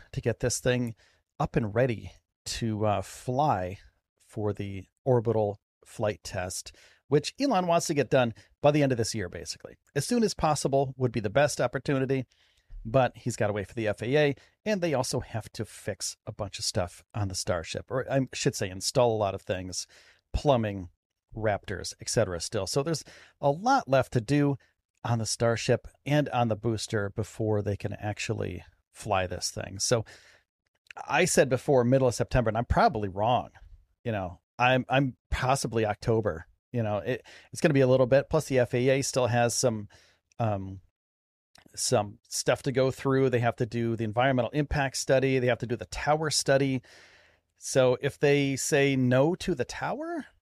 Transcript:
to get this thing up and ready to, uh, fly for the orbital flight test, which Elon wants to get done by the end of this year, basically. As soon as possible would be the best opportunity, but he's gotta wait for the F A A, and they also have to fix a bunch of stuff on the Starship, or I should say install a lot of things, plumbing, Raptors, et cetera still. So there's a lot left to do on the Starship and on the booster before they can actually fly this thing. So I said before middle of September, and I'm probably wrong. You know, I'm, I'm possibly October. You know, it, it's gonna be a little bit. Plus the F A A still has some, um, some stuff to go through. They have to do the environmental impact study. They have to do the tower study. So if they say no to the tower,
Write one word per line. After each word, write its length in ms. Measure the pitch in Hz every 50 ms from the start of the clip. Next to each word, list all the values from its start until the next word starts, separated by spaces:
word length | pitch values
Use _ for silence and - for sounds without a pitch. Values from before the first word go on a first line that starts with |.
| - -
to 100 | - -
get 180 | - 117 110 -
this 200 | 127 120 - -
thing 340 | - 127 123 123 123 117 - _ _ _ _ _ _ _ _ -
up 160 | 156 - -
and 180 | 151 113 101 104
ready 380 | 117 135 123 107 98 98 - - - _ _ _ _ -
to, 400 | - - - 120 113 107 104 107
uh, 160 | 107 101 98
fly 760 | 95 - - - - 127 127 131 151 147 113 92 92 90 98 - - - _ _ _ _ _ _ _
for 260 | _ - 110 104 104 101
the 320 | - 101 98 98 95 95 _ _ _ -
orbital 560 | 135 123 120 110 117 110 110 107 104 101 - _ _ _ _ _
flight 400 | - - - 104 107 - - -
test, 480 | - - 92 90 95 - - - - - _ - - _ _ _
which 260 | - 139 147 143 - - -
Elon 280 | 277 277 214 185 180
wants 200 | 170 170 170 -
to 60 | - 156
get 160 | 143 120 -
done 240 | 147 131 123 117 - - - _ _ -
by 100 | - 147
the 100 | 147 151
end 100 | 139 131
of 60 | 127
this 160 | 107 110 - -
year, 160 | 107 90 87
basically. 460 | 90 87 82 - - - - - - _ _ _ -
As 120 | 143 -
soon 160 | - 240 240 220
as 100 | 190 -
possible 640 | - 170 156 151 - - 147 139 139 139 135 -
would 140 | 127 127 120
be 80 | 113 117
the 100 | 101 104
best 320 | 101 139 147 143 - -
opportunity, 640 | 135 123 - 131 - 151 139 131 131 127 135 131 127 _ _ _ _ _ _ _ _ - - - -
but 320 | 113 117 135 123 117 -
he's 200 | - - 123 -
gotta 180 | - 110 104 101
wait 140 | 104 92
for 80 | - -
the 120 | 117 110
F 140 | 104 101 -
A 160 | 107 120 139
A, 180 | 151 147 143 135 - - _ _ _ -
and 160 | 214 214 185
they 140 | 175 170 139
also 240 | 123 131 - - 123
have 320 | - - - 110 - - -
to 120 | - 104
fix 520 | - - - - 107 98 - - - - _ -
a 60 | -
bunch 260 | - - 104 95 -
of 80 | - -
stuff 380 | - - 95 90 90 - - _ _ -
on 140 | 107 104
the 80 | 95 92
Starship, 560 | - - - 90 82 80 - - - - -
or 200 | 117 131 110 -
I 100 | 135 139 127 - -
should 220 | - - 135 -
say 140 | - 107 90
install 460 | 92 95 - - - 131 120 117 113
a 20 |
lot 180 | 107 104 98 95
of 80 | 98 -
things, 420 | - 95 92 92 90 90 - - _ - - - _ _ _ _ _ -
plumbing, 560 | - - 147 131 117 110 104 101 98 90 - _ _ _ _ _ _ _ _ -
Raptors, 580 | 113 107 107 98 95 - - 92 - - - - -
et 80 | - -
cetera 300 | - 120 104 90 87 85
still. 260 | - - - 101 95
So 160 | - - 143
there's 220 | 143 165 160 - - - - - - _ _ -
a 120 | - 143
lot 360 | 147 170 214 254 277 262 -
left 260 | 127 135 131 120 - -
to 80 | 123
do 360 | 107 - 143 147 143 143 139 - _ _ _ _ _ _ _ _ -
on 160 | 113 117 113
the 60 | 110
Starship 600 | - - - 120 117 113 110 - - 117 - - - _ _ -
and 200 | 139 147 147 139 -
on 180 | - 123 120
the 80 | 113 107
booster 560 | 101 - 120 113 107 - - 113 104 101 98
before 500 | - 113 104 - - - 113 107 107 104
they 140 | 98 104 101
can 180 | - - 101 101
actually 720 | - 101 107 101 - - - 107 107 101 95 90 90 - - _ _ _ _ _
fly 340 | - - 110 98 92 92
this 240 | 90 92 - - -
thing. 260 | - 107 - 98 95
So 280 | 98 - - 127 113 - - - - _ _ _ _ _ _ _ _ _ _ _ _ _ - - - -
I 180 | - 139 156 180
said 240 | - - - 147 123
before 340 | 127 120 - - 139 127 117
middle 240 | 120 135 135 131
of 80 | 120 -
September, 340 | - 117 - - 127 117 110
and 80 | 104
I'm 80 | 117 120
probably 440 | - - 170 220 220 127 107 104 95
wrong. 400 | 87 98 107 120 127 - 65 - _ - - - - - _ _ _ _ -
You 80 | 120
know, 280 | 110 98 92 87 85 - _ _ _
I'm, 280 | - 123 127 127 127 - -
I'm 280 | 123 139 143 127 - _ _ -
possibly 560 | - - 127 127 139 - - 120 110 113 107
October. 600 | 104 104 - - 120 113 110 104 101 78 80 - _ _ _ _ _
You 120 | - 120 113
know, 140 | 104 104
it, 280 | 101 - 120 127 - - - - - - -
it's 100 | - -
gonna 120 | - 165 139
be 80 | 135
a 60 | 131
little 180 | 127 131 127 131
bit. 240 | 113 135 139 139 -
Plus 160 | - 156 -
the 140 | - 135 123
F 140 | 120 - -
A 160 | 123 123 135
A 120 | 135 139
still 260 | 131 - - 135 127
has 280 | 113 120 120 120 120 -
some, 320 | - 131 123 113 107 101 - _ - _ _ _ _ _ _ _ -
um, 400 | 117 107 104 98 95 95 98 95 _ _ _ _ _ _ _ _ _ _ _ _ _ _ _ - _ _ -
some 460 | - - - 127 107 104 101 - - _ -
stuff 340 | - - - 143 123 - -
to 80 | 143
go 200 | 120 131 131 131
through. 380 | 131 - - 139 131 131 135 131
They 100 | 123 117
have 180 | 120 117 -
to 80 | - 127
do 320 | 110 - 117 117 117 113
the 80 | 104 117
environmental 460 | 107 101 120 131 139 131 123 113 110
impact 440 | - 151 147 - - 147 135 127 -
study. 440 | - - - 135 131 135 135 131 131
They 80 | 123
have 120 | 123 117 -
to 80 | 120
do 80 | 107 120
the 100 | 110 110
tower 440 | - - - - 147 151 156 160 151
study. 520 | - - - 143 139 135 139 135 131 123 - - - - - - - _ _ _ _ _ _ _ _
So 400 | _ - - - 135 127 123 127 -
if 160 | - 139 - -
they 360 | 151 143 143 143 139 139 135
say 400 | 120 - - 156 139 139 139 135
no 400 | 131 127 123 127 131 143 165 185
to 200 | - - 185 170
the 100 | 120 113
tower, 600 | - - - 131 160 214 277 320 339 349 302 - - _ _